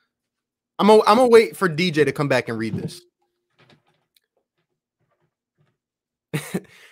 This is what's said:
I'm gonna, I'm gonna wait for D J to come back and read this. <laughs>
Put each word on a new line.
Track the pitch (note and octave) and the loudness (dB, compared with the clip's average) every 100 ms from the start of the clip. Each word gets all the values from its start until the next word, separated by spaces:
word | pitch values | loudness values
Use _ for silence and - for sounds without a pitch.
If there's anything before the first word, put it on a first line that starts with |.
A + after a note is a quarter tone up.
| _ _ _ _ _ _ _ - | _ _ _ _ _ _ _ -2
I'm | G3+ | 4
gonna, | G#3+ G#3 | 4 4
I'm | A3 | 2
gonna | B3 | 4
wait | A3+ G#3 - | 4 4 -2
for | F#3 | -4
D | D3+ F3+ | -2 -2
J | D3+ C#3 | 0 -2
to | |
come | C#3+ C#3+ | -2 -2
back | B2+ B2 | -2 -4
and | A2+ | -8
read | A2 A2+ | -8 -8
this. | - - _ _ _ _ _ _ _ _ _ _ _ _ _ _ _ _ _ _ _ _ _ _ _ _ _ _ _ _ _ _ _ _ _ | -12 -16 _ _ _ _ _ _ _ _ _ _ _ _ _ _ _ _ _ _ _ _ _ _ _ _ _ _ _ _ _ _ _ _ _
<laughs> | D3+ - F#3 - _ - | -12 -10 -12 -12 _ -20